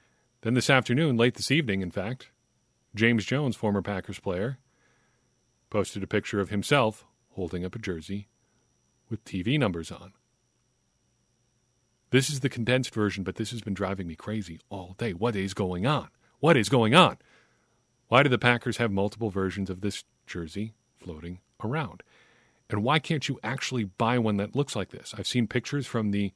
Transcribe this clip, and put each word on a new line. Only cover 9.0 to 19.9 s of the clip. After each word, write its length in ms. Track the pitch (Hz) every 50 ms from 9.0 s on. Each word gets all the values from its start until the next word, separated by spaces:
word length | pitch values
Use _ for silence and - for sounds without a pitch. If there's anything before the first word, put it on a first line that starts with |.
| _ -
with 140 | 117 - -
T 180 | - - 95
V 160 | 87 113 143
numbers 340 | 151 131 101 85 85 82 -
on. 220 | 87 73 87 92 _ _ _ _ _ _ _ _ _ _ _ _ _ _ _ _ _ _ _ _ _ _ _ _ _ _ _ _ _ _ _ _ _ _ _ _ _ _ _ -
This 200 | - 131 135 -
is 120 | 147 135
the 80 | 139 131
condensed 440 | - 120 113 113 123 131 127 - -
version, 300 | 110 104 101 - 101 90
but 120 | 95 -
this 160 | - 110 -
has 100 | 120 113
been 120 | - 104 98
driving 340 | 95 98 92 98 95 92
me 80 | 85 80
crazy 440 | - - - 107 110 98 - 82 80 _ -
all 260 | 101 95 90 87 92
day. 160 | - 120 113 90
What 220 | 85 107 120 110
is 180 | 98 95 98 -
going 320 | - 101 90 90 87 98
on? 240 | 135 151 127 - - _ _ _ _ _ -
What 180 | - 156 165
is 120 | 131 104 98
going 240 | 135 123 113 110 127
on? 240 | 180 175 107 - - _ _ _ _ _ _ _ _ _ _ _ _ _ _ _ _ _ -
Why 120 | 120 127
do 80 | 143 139
the 80 | 123
Packers 400 | 107 - 120 123 117 - 127 107
have 140 | - 120 110
multiple 400 | 98 98 101 104 - 107 117 107
versions 400 | 90 98 95 95 90 101 98 92
of 100 | 92 92
this 220 | 98 101